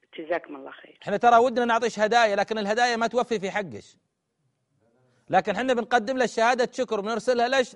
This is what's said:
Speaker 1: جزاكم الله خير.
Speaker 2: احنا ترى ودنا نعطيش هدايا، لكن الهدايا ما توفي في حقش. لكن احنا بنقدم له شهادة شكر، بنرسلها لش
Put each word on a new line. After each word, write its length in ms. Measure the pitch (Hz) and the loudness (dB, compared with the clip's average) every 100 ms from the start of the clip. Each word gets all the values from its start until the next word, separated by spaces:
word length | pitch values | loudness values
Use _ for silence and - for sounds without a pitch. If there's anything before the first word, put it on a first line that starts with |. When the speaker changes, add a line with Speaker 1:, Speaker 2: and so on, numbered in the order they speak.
| _ - | _ -14
Speaker 1:
جزاكم 380 | 156 170 - 139 | -6 -6 -6 -16
الله 160 | 139 | -16
خير. 280 | - - - | -20 -20 -16
Speaker 2:
احنا 140 | - 196 | -6 2
ترى 200 | 240 233 | 6 6
ودنا 280 | 254 240 233 | 4 2 0
نعطيش 340 | 233 233 202 | 0 0 0
هدايا، 360 | 214 233 226 202 | 2 4 4 2
لكن 220 | 196 220 | -2 -2
الهدايا 380 | 202 220 247 226 | -2 0 0 0
ما 120 | 233 | 0
توفي 320 | 233 240 220 | -2 -2 -4
في 120 | 190 | -4
حقش. 460 | 185 185 101 - _ _ _ _ _ _ _ _ _ _ _ _ _ - | -6 -6 -10 -18 _ _ _ _ _ _ _ _ _ _ _ _ _ -2
لكن 260 | 175 196 190 | 0 0 -2
احنا 180 | 254 | -2
بنقدم 440 | 240 220 247 214 262 | -2 0 0 0 -2
له 80 | 240 | -2
شهادة 440 | - 226 254 240 | 2 2 2 -2
شكر، 300 | - 247 214 | -2 -4 -4
بنرسلها 600 | 196 226 247 240 240 269 | -4 -4 -2 0 0 0
لش 140 | 254 | -2